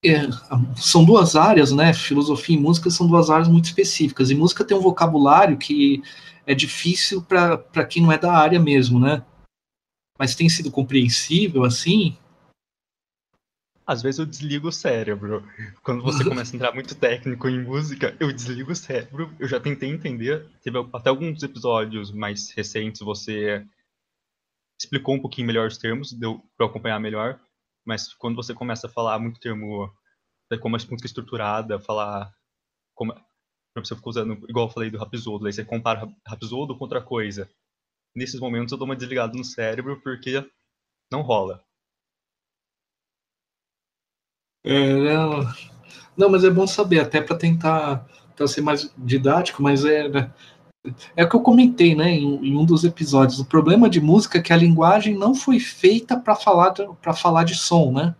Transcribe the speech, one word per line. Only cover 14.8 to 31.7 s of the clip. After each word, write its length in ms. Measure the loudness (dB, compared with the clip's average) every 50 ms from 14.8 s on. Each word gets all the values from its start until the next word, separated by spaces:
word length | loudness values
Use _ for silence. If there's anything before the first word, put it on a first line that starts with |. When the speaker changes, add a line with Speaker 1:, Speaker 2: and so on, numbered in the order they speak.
| -4 -4 -4 -2 -4 -6 -8 -8 -8 -8 -10 -10 -10 -14 -20 -18 -18 -18 -20 _
Speaker 2:
Quando 220 | _ -8 -8 -6 -6
você 200 | -6 -4 -2 -2
Speaker 1:
<laughs> 40 | -2
Speaker 2:
começa 260 | -2 -6 -10 -12 -10
a 20 |
entrar 180 | -6 -6 -6 -6
muito 220 | -6 -14 -14 -8
técnico 540 | -4 -2 -2 -2 -4 -6 -10 -10 -6 -6 -6
em 140 | -6 -6 -6
música, 520 | -8 -8 -8 -8 -8 -8 -6 -6 -6 -4 -4
eu 120 | -6 -6
desligo 400 | -6 -8 -10 -12 -12 -12 -10 -10
o 40 | -12
cérebro. 580 | -12 -10 -8 -8 -8 -8 -10 -12 -14 -14 -14 -12 _
Eu 80 | -8 -6
já 120 | -6 -6
tentei 300 | -4 -6 -8 -6 -8 -10
entender. 580 | -10 -10 -10 -10 -10 -8 -6 -6 -6 -6 -8 _ _ _
Teve 160 | _ -8 -8 -8 -8 -8 -12
até 160 | -4 -2 -2
alguns 340 | -2 -2 -4 -8 -8 -10 -12
episódios 680 | -12 -12 -8 -4 -2 -2 -2 -2 -4 -8 -12 -12 -12
mais 400 | -12 -10 -8 -8 -8 -10 -12 -12
recentes, 500 | -10 -12 -12 -8 -8 -10 -10 -10 -12 -12
você 640 | -12 -12 -12 -12 -10 -10 -8 -6 -4 -6 -6 -6 -10 _ _ _ _ _ _ _ _ _ _ _ _ _ _ _ _ _ _ _ _ _ _ _
explicou 360 | -14 _ -8 -8 -4 -4 -4
um 40 | -4
pouquinho 280 | -6 -10 -10 -8 -6 -4
melhor 200 | -2 -2 -4 -4
os 100 | -8 -8
termos, 360 | -8 -8 -8 -8 -10 -14 -14
deu 260 | -10 -8 -8 -10 -10 _ _ _
pra 100 | _ -4
eu 40 | -4
acompanhar 300 | -4 -8 -6 -6 -6 -6
melhor. 400 | -6 -8 -8 -6 -8 -8 -8 _ _ _ _ _ _ _ _ _ _
Mas 280 | -10 -10 -10 -10 -14 -18
quando 220 | _ -10 -8 -8
você 180 | -8 -10 -12 -12
começa 320 | -12 -10 -10 -10 -10 -12
a 40 | -12
falar 280 | _ -6 -4 -4 -4 -6
muito 220 | -6 -10 -12 _
termo, 520 | _ -12 -10 -10 -10 -12 -10 -10 -12 -12 _ _ _ _ _ _ _ _ _ _ _ _
de 80 | -12 -10
como 160 | -6 -6 -8
a 20 | -8
música 180 | -8 -12 -16
é 100 | -14 -14 -14
estruturada, 720 | -16 -16 -16 -12 -10 -8 -6 -6 -6 -6 -6 -8